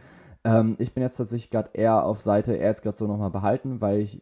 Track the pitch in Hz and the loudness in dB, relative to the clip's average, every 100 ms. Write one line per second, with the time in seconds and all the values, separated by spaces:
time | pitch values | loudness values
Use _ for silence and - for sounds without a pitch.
0 | - - - - 113 113 110 107 117 127 | -20 -20 -20 -6 2 4 4 0 -4 -4
1 | 127 - 113 120 - 113 104 - 113 110 | -4 -4 -6 -8 -4 -4 -4 0 2 4
2 | 82 101 107 101 117 101 101 107 107 - | 2 -2 2 2 2 0 0 0 -4 -4
3 | 107 104 98 95 98 131 135 120 104 104 | -4 -2 -4 -2 0 -2 -4 -4 0 0
4 | 104 101 | -2 -8